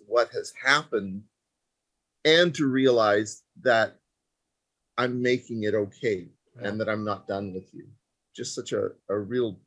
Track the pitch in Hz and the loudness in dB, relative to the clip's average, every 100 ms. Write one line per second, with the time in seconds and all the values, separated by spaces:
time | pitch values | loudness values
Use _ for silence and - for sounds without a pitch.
0 | - 120 113 - - - 131 147 156 117 | -2 0 0 -4 -10 -4 2 2 0 -4
1 | 98 98 104 _ _ _ _ _ _ _ | -4 -10 -14 _ _ _ _ _ _ _
2 | _ _ 156 165 175 139 139 131 131 120 | _ _ 4 4 4 0 0 4 4 6
3 | 107 104 107 - _ - 127 113 107 - | 4 2 0 -8 _ -4 2 2 2 -4
4 | _ _ _ _ _ _ _ _ _ - | _ _ _ _ _ _ _ _ _ -4
5 | 123 123 123 123 - 113 107 107 101 - | -2 0 0 0 -2 -4 0 0 -2 -4
6 | 120 95 82 _ _ 120 101 107 107 107 | -4 -4 -6 _ _ -10 -6 -4 -2 -2
7 | 107 98 - 98 101 92 - - - 107 | -4 -6 -6 -6 -6 -10 -12 -18 -20 -20
8 | _ _ _ - - - - 110 92 - | _ _ _ -12 -10 -10 -6 -4 -4 -6
9 | - 104 101 123 117 95 | -6 -4 -2 -2 -2 -6